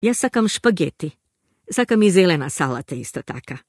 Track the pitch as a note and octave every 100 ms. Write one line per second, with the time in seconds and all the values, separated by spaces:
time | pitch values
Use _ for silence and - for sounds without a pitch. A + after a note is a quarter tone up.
0 | G#3+ A#3+ B3+ A#3+ A3 - - F#3+ D3 -
1 | D#3 - _ _ _ _ - - B3 A3+
2 | G#3+ F#3 F#3 D#3 C#3 - C#3 A#2+ - B2
3 | A#2+ - - - - C3